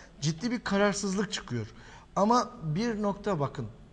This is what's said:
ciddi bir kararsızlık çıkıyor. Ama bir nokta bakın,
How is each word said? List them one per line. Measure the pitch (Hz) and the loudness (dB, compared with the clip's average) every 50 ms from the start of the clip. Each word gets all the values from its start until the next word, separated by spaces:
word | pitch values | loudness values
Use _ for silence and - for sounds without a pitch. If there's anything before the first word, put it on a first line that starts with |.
| - - - - | -20 -20 -10 -2
ciddi | 139 156 160 160 233 240 | -2 -2 0 0 -2 -2
bir | 247 226 | -2 -2
kararsızlık | - - 202 196 202 208 196 202 - 196 190 202 208 - - | -2 0 2 4 4 4 4 2 -2 -2 0 0 -2 -2 -4
çıkıyor. | - - - 123 117 107 104 - - - - - - - - - | -8 -6 -4 -4 -4 -4 -6 -10 -18 -20 -20 -20 -20 -14 -6 0
Ama | 175 196 214 240 247 202 - - - 160 | 2 4 6 6 4 2 0 -6 -8 -4
bir | 156 147 180 233 240 220 202 | -2 -2 0 0 0 0 0
nokta | 208 202 190 202 - 214 190 151 | -2 -2 -2 -2 -2 -2 0 0
bakın, | 143 131 - - 117 107 - - - - | -2 -2 -4 -6 -10 -10 -10 -16 -20 -20